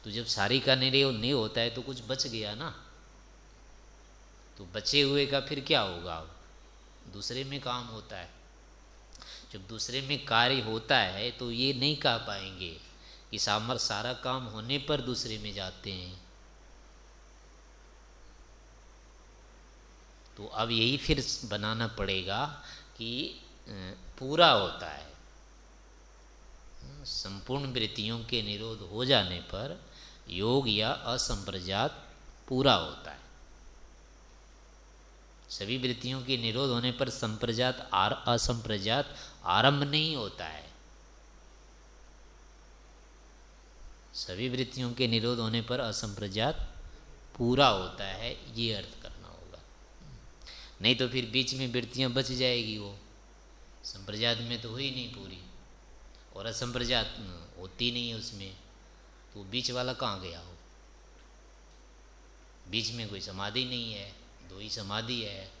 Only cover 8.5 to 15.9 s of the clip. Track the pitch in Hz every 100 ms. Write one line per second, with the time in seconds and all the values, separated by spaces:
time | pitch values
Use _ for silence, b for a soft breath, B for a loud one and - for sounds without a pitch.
8.5 | - - - - - - - B B -
9.5 | 104 95 110 - 127 135 143 - 113 120
10.5 | 135 110 110 - 131 98 95 120 - 123
11.5 | 117 131 131 139 147 139 117 110 101 95
12.5 | 92 90 78 - - B B B 107 -
13.5 | 104 113 123 - 104 117 127 127 131 120
14.5 | 107 113 143 - 147 123 120 117 110 104
15.5 | 98 92 - 101